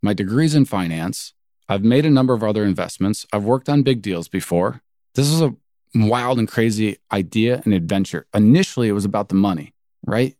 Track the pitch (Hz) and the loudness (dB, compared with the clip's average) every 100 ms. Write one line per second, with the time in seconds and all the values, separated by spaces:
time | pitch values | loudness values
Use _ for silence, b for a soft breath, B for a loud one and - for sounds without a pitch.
0 | 104 101 98 117 160 151 135 101 87 80 | -2 -2 -2 0 2 2 2 0 -4 -4
1 | 82 - - _ _ _ - 98 110 127 | -6 -8 -12 _ _ _ -4 0 2 4
2 | 156 135 127 120 107 107 104 90 90 - | 4 4 4 0 0 0 0 -2 -4 -4
3 | 95 107 - 107 104 131 - 147 135 123 | -4 -4 -4 -4 0 -2 0 0 2 0
4 | 101 90 82 95 - 85 95 131 _ _ | -4 -6 -4 -6 -2 -2 -2 -4 _ _
5 | _ - 143 160 156 107 _ _ _ 117 | _ -2 0 2 0 -2 _ _ _ 0
6 | 107 120 123 127 110 - 113 107 107 - | 2 2 0 -2 -2 0 0 0 -4 -4
7 | _ 101 90 110 113 123 - 98 82 98 | _ -4 -2 0 0 0 0 0 0 -2
8 | 95 80 - 107 107 151 190 - 113 101 | -2 -6 -4 2 4 4 2 -2 -2 -2
9 | 101 104 104 95 101 85 71 _ _ _ | -2 -4 -2 0 0 -2 -8 _ _ _
10 | - 110 131 _ | -6 -2 -2 _